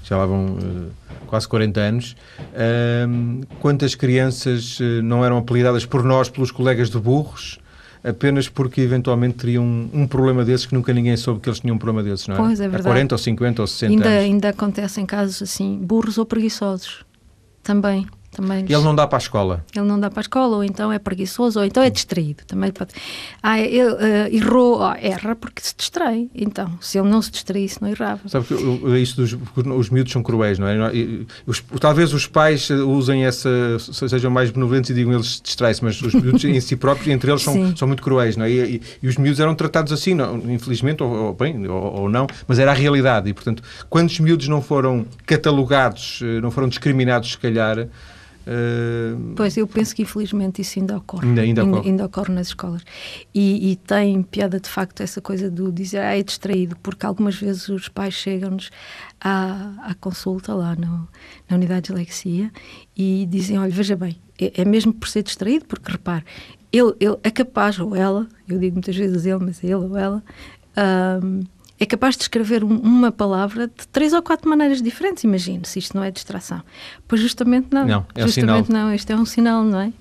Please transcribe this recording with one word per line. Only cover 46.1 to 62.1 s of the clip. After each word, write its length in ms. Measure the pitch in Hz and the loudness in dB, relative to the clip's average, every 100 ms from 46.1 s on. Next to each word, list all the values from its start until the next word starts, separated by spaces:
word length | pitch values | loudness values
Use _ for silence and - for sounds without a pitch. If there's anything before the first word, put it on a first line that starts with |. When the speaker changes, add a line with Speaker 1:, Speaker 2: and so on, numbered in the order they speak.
| - | -8
Speaker 1:
eh, 180 | 117 113 | -4 -2
não 120 | 120 | -2
foram 160 | 120 131 | 0 -2
discriminados, 640 | - 147 131 127 123 - | 0 0 2 2 2 0
se 60 | - | -4
calhar, 480 | 123 113 110 110 117 - - - - - - | 0 2 0 -2 -6 -12 -20 -20 -20 -18 -8
eh, 640 | 120 120 117 117 117 113 117 113 110 | -4 -2 -2 -2 -2 -4 -6 -8 -2
Speaker 2:
Pois, 220 | 202 220 | -2 0
eu 100 | 214 | -2
penso 260 | 226 220 | -2 -2
que 100 | - | -4
infelizmente 580 | 208 214 196 208 190 185 | -6 -6 -4 -2 -4 -4
isso 180 | 185 - | -8 -4
ainda 160 | 190 202 | -4 -6
ocorre. 300 | - 185 123 | -8 -2 2
Speaker 1:
Ainda, 140 | 120 | 2
ainda 200 | 110 113 | 4 2
Speaker 2:
Ainda, 80 | 190 185 | 2 2
Speaker 1:
ocorre. 120 | 190 | 0
Speaker 2:
ainda 160 | 190 196 | 0 -2
ocorre 280 | 190 196 | -6 -4
nas 140 | 180 180 | -4 -4
escolas. 340 | - 180 170 - - - - - 202 | -8 -8 -10 -10 -18 -16 -18 -6 0
E, 360 | 196 202 190 | 2 2 0
e 40 | 185 | -2
tem 480 | - 202 202 190 | 0 2 2 0
piada 340 | 185 208 196 190 | -2 -2 -2 -4
de 120 | 196 | -6
facto 320 | - 190 - | -6 -6 -6
essa 180 | 196 - | -10 -8
coisa 320 | - 190 190 | -8 -6 -4
do 180 | 175 190 | -4 -4
dizer, 300 | 170 190 196 | -4 -6 -4
"Ah, 180 | 202 202 | -2 -2
é 60 | |
distraído", 540 | 202 - 202 190 180 175 | -2 -6 -4 -2 -2 -6
porque 240 | - 185 - | -12 -8 -6
algumas 300 | 196 208 196 | -2 -2 -2
vezes 320 | 202 185 - | -4 -6 -6
os 220 | 196 - | -8 -8
pais 240 | - 196 | -8 -8
chegam-nos 560 | 185 196 190 190 190 - - - - - - | -6 -6 -6 -4 -6 -8 -18 -20 -20 -20 -8
à, 520 | 190 190 190 190 202 202 | -2 -2 -2 -6 -10 -12
à 100 | 220 180 | -10 -8
consulta 580 | 190 180 190 185 185 | -8 -6 -6 -6 -6
lá 220 | 190 170 165 | -4 -4 -4
no, 320 | 170 170 165 - - - - | -4 -6 -8 -16 -20 -20 -2
na 80 | 180 | 0
unidade 240 | 180 185 | 0 -2
de 60 | 175 | -4
dislexia 560 | 185 170 | -8 -8